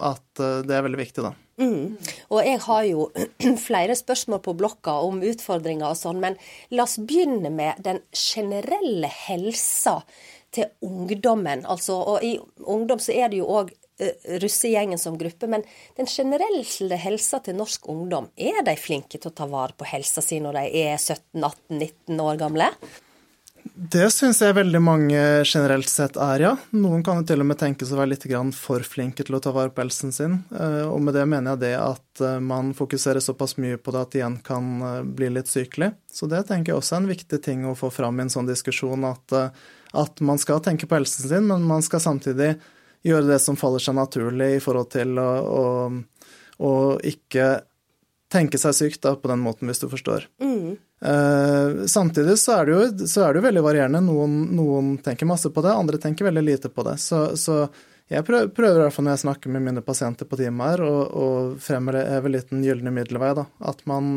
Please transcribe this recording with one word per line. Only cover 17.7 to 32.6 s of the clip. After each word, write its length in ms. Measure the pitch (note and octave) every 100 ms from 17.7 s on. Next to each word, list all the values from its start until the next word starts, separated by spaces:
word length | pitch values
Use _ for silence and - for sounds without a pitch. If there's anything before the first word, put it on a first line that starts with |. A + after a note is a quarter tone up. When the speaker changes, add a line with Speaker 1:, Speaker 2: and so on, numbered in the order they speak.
| - - D#3
Speaker 2:
ungdom, 320 | F3+ E3 A2+ -
er 240 | A3 G#4+ B3
de 80 | D3+
flinke 400 | - C#3+ - D3+
til 160 | E3
å 60 | -
ta 80 | C#3+
vare 240 | C#3 C3 -
på 80 | C#3
helsa 360 | C#3+ C#3 -
si 200 | D#3 D#3+
når 160 | D3 C#3+
de 240 | C#3 D#3+
er 160 | D#3 D3
sytten, 480 | - D#3 _ E3 D3+
atten, 320 | D3+ - D3+
nitten 400 | D#3 - - D#3+
år 240 | D#3 D3+
gamle? 300 | D3+ D#3 G#3 - - - _ _ _ _ - _ -
Speaker 1:
Det 320 | - E3 F3 G3+
synes 260 | - C4+ A3+
jeg 160 | G#3 G3
veldig 240 | F#3+ E3+
mange 420 | E3+ D#3+ D3 D3 D3 D3
generelt 460 | D3 D#3+ C#3+ C3+ C3
sett 260 | - C#3 -
er, 220 | C#3+ C3+
ja. 80 | F3 C4 - G#3+
Noen 240 | G3 E3
kan 160 | E3 F3
jo 60 | E3
til 140 | D3+
og 60 | C#3+
med 80 | C#3+
tenke 240 | D3 C#3
seg 140 | B2+ C#3
å 40 |
være 80 | C#3
litt 140 | C3+ C3+
grann 240 | B2 C3 C3
for 300 | - B2 A#2+
flinke 400 | - B2+ B2 C#3
til 100 | C3+
å 60 |
ta 80 | C#3 C3
vare 180 | C3
på 80 | C3
helsen 300 | B2 - C#3 B2+
sin. 220 | D3+ F#3 F#3
Eh, 320 | - D#3+ D3+ D3+
og 160 | D3
med 140 | C#3+ C#3
det 80 | C#3+
mener 280 | D3 B2+ C3+
jeg 80 |
det 100 | B2 B2
at, 420 | - B2+ _ -
eh, 160 | C3 C3
man 320 | B2+ C3